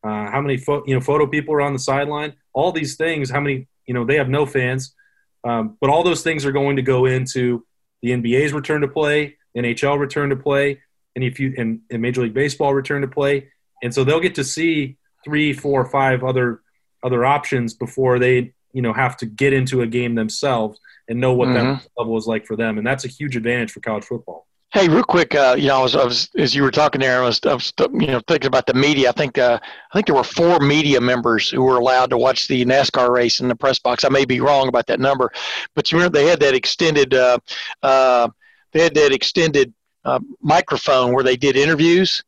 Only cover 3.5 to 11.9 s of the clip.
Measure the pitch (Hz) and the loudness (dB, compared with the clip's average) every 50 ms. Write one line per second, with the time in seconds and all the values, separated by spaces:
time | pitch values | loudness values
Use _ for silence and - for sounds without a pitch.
3.5 | 135 131 135 _ _ _ _ - 123 123 117 120 143 151 139 127 135 147 147 135 | -4 -6 -8 _ _ _ _ -6 -4 -4 0 0 0 0 0 0 0 -2 -2 0
4.5 | - 135 127 123 127 131 131 - _ _ _ _ _ _ _ _ _ _ - 120 | -2 -2 -2 -2 -4 -6 -8 -10 _ _ _ _ _ _ _ _ _ _ -6 -4
5.5 | 117 117 110 107 - _ 139 135 147 165 170 180 170 - - 160 160 151 135 143 | -2 -2 -4 -6 -6 _ 0 2 2 2 2 0 -2 0 -2 -4 -4 -2 -4 -2
6.5 | 135 143 139 143 139 135 127 131 131 127 127 131 127 131 131 131 - 131 123 123 | -2 0 0 0 0 0 0 0 2 2 2 2 0 -2 -4 -4 -4 -2 -2 -2
7.5 | 120 117 _ _ _ _ _ _ _ _ - 120 123 123 117 117 120 135 151 151 | -2 -4 _ _ _ _ _ _ _ _ -4 -2 -2 -2 -2 0 0 0 0 0
8.5 | 143 151 135 - 156 151 143 135 - 156 156 147 147 151 147 143 _ _ _ _ | -4 -6 -4 -4 -2 -2 -2 -2 -2 -2 0 0 0 0 -2 -4 _ _ _ _
9.5 | _ 120 123 120 117 - 143 139 143 143 143 135 - 151 143 139 135 131 - 147 | _ -6 -4 -4 -2 -2 0 0 0 0 -2 -4 -4 -4 -2 -2 -2 -2 -2 -2
10.5 | 139 139 139 143 139 139 _ _ _ _ _ _ _ 127 127 123 127 - 135 135 | 0 0 0 0 -2 _ _ _ _ _ _ _ _ -6 -6 -6 -4 -4 -6 -4
11.5 | 131 127 117 113 113 113 _ _ | -4 -4 -4 -4 -6 -6 _ _